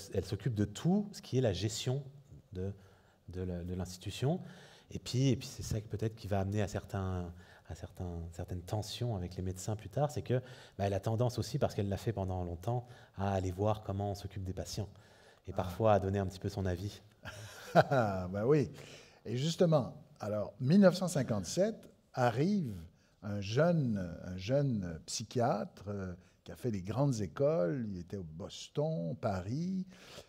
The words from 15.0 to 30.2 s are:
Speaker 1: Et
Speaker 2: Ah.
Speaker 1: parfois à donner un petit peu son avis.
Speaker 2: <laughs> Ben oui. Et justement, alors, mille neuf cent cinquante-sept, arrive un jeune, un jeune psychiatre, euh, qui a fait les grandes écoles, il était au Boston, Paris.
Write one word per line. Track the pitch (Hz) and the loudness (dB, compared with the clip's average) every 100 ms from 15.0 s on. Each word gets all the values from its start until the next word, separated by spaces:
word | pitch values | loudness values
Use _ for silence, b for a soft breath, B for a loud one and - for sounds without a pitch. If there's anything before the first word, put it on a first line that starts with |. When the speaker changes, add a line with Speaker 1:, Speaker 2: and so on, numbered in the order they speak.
| B B B B - | B B B B -8
Speaker 1:
Et | |
Speaker 2:
Ah. | 95 | -4
Speaker 1:
parfois | 92 90 110 | -2 4 6
à | 101 | 8
donner | 95 101 | 6 2
un | 92 | 0
petit | - | -2
peu | 101 | -4
son | - 95 | 0 0
avis. | 87 104 - - _ | 0 -4 -10 -18 _
Speaker 2:
<laughs> | - - 110 - - 175 | -16 -14 -14 -16 2 4
Ben | - 135 107 95 90 101 117 | 6 4 4 0 -2 0 6
oui. | 151 120 - B B B B - | 6 4 -2 B B B B -6
Et | 123 | -2
justement, | 156 - 175 156 98 - - - | 0 4 6 6 2 -6 -18 -8
alors, | 107 104 95 - | -4 -2 -4 -2
mille | 131 196 | 6 10
neuf | 190 170 | 10 8
cent | 180 | 2
cinquante-sept, | 147 113 104 90 - 208 - - - _ | 0 0 0 0 2 2 0 -12 -20 _
arrive | - 123 113 170 208 135 92 82 b b b | 2 2 4 2 2 0 -4 -10 b b b
un | 104 101 | -6 -4
jeune, | 98 117 170 170 127 104 87 80 87 | 0 4 4 4 2 0 -2 -6 -8
un | 92 | -6
jeune | 95 139 139 110 87 80 - | 0 2 2 0 -2 -6 -8
psychiatre, | - 110 123 117 170 190 - 95 | -8 -4 0 2 2 -4 -10 -8
euh, | 101 92 87 b b - | -6 -6 -8 b b -16
qui | |
a | 87 | -6
fait | 127 | -4
les | 101 | -2
grandes | 90 107 143 113 | -2 0 2 2
écoles, | 92 71 139 165 175 143 110 | -2 0 2 2 2 0 -4
il | 92 | -6
était | 82 104 | -8 -8
au | |
Boston, | 82 80 - - - - 156 160 165 - | -8 -10 -10 -10 -8 -2 -2 -2 -4 -2
Paris. | 113 95 92 135 180 190 185 B B B | -2 -2 -2 -4 -2 -4 -4 B B B